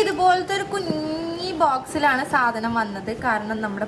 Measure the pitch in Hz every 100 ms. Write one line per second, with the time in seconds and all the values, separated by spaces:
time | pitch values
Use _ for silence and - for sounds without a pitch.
0 | 415 339 370 359 370 392 392 392 339 311
1 | 311 320 330 339 359 320 294 262 262 311
2 | 294 262 302 285 240 226 226 233 214 196
3 | 190 226 262 214 208 220 214 202